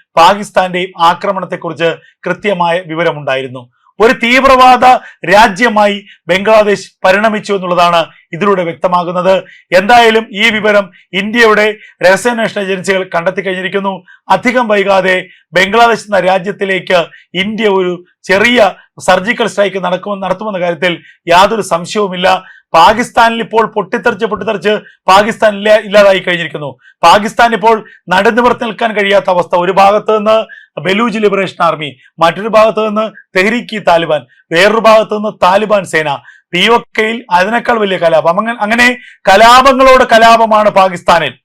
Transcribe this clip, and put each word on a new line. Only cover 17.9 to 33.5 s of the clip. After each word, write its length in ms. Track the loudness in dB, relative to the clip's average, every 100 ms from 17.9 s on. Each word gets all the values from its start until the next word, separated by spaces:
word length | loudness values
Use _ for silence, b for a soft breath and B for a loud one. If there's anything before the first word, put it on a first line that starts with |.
| -6 b b
ചെറിയ 500 | -2 0 2 2 0 -2 b -12
സർജിക്കൽ 460 | -2 -2 -2 -4 -4
സ്ട്രൈക്ക് 380 | -2 -2 -2
നടക്കുമെന്ന്, 420 | -6 -6 -6 -8 -6
നടത്തുമെന്ന 340 | -8 -8 -6
കാര്യത്തിൽ 420 | -6 -4 -4 -4 b b 0
യാതൊരു 340 | 2 2 0
സംശയവുമില്ല. 840 | -4 -6 -6 -6 -6 -2 -2 -2 B B B
പാകിസ്ഥാനിൽ 640 | 2 4 2 -2 0 0 0
ഇപ്പോൾ 260 | -4 -2 -2
പൊട്ടിത്തെറിച്ച്, 600 | -4 -6 -4 -4 -4 -4
പൊട്ടിത്തെറിച്ച് 520 | -6 -6 -4 -2 -4 b b 2
പാകിസ്ഥാൻ 460 | 2 2 0 -2
ഇല്ല-, 260 | 0 0 0
ഇല്ലാതായി 380 | 2 2 4 2
കഴിഞ്ഞിരിക്കുന്നു. 580 | -2 -4 -6 -10 -12 -14 b b
പാകിസ്ഥാൻ 500 | 2 2 0 0 0
ഇപ്പോൾ 360 | 2 0 0 -2 B -6
നടുനിവർത്തി 560 | -2 0 0 0 -2
നിൽക്കാൻ 280 | -6 -6 -6
കഴിയാത്ത 320 | -2 0 0 0
അവസ്ഥ. 280 | -2 -2 -2
ഒരു 160 | 0
ഭാഗത്ത് 460 | 2 2 2 0 -2
നിന്ന് 480 | 0 -2 -2 -12 _ -10
ബലൂജ് 380 | -4 -2 -2 -2
ലിബറേഷൻ 460 | -2 -2 -4 -4
ആർമി, 320 | -2 -2 -8 -14 b -2
മറ്റൊരു 300 | -2 -2 0
ഭാഗത്ത് 400 | 2 2 0 -4
നിന്ന് 500 | -4 -6 -10 _ -2
തെഹ്രീക്ക് 440 | -2